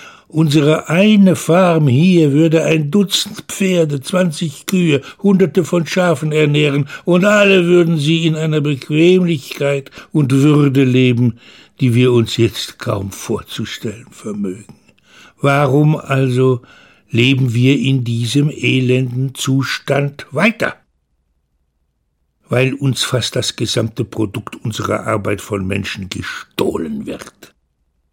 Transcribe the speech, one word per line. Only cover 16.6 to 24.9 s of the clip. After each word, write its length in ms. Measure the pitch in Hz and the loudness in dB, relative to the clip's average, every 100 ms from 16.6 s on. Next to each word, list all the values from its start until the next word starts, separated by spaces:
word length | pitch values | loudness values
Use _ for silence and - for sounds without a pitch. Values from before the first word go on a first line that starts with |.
| - - _ _ _ | -6 -20 _ _ _
leben 440 | 117 123 131 131 | 0 2 2 0
wir 260 | 113 127 139 | 2 2 2
in 240 | 135 135 | 0 0
diesem 480 | 120 117 120 139 147 | -2 -4 -2 0 0
elenden 800 | - 123 127 123 127 127 123 131 | -2 -2 0 0 0 -2 -4 -6
Zustand 920 | - - 135 131 - - 143 143 - - | -6 -2 -2 -2 -6 -4 -2 -2 -6 -10
weiter? 440 | 131 214 - - - _ _ _ _ _ _ _ _ _ _ _ _ _ _ _ _ - | -2 -2 -2 -6 -8 _ _ _ _ _ _ _ _ _ _ _ _ _ _ _ _ -4
Weil 240 | 123 131 | 0 0
uns 300 | 135 135 120 | 0 -2 -2
fast 340 | - 123 - - | -2 -4 -4 -4
das 180 | - - | -6 -6
gesamte 480 | 113 123 117 - | -4 -2 -4 -4
Produkt 540 | 113 - 104 107 - - | -8 -6 -6 -6 -12 -10
unserer 500 | 113 107 - | -10 -6 -4